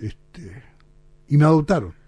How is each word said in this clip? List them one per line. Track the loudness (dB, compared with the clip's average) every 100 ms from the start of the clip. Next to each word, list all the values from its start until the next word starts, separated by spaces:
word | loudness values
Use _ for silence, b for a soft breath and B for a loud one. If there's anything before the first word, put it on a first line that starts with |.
este, | -12 -12 _ -20 -20 -20 -20 _ _ _ _ _ -2
y | 2
me |
adoptaron. | 4 4 2 -2 -4 -14